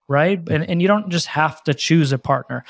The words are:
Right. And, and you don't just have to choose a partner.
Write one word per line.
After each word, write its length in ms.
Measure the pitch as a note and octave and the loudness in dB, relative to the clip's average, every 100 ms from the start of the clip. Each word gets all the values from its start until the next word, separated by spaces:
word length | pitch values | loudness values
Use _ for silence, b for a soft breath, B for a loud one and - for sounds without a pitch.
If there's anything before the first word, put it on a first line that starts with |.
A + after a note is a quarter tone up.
| - | -2
Right. 320 | C#3 E3 G3 E3 | 0 2 0 -2
And, 180 | D#3 D#3+ | -4 -2
and 140 | F3 | 0
you 80 | F#3 | 2
don't 220 | G#3 G3+ | 2 0
just 160 | E3+ - | -4 -4
have 360 | D3 D#3 - | 0 -2 -2
to 100 | - | -4
choose 360 | C#3 - E3 C#3+ | -2 2 2 2
a 60 | C3+ | 0
partner. 480 | - C3 - B2 - | -2 -4 -4 -10 -12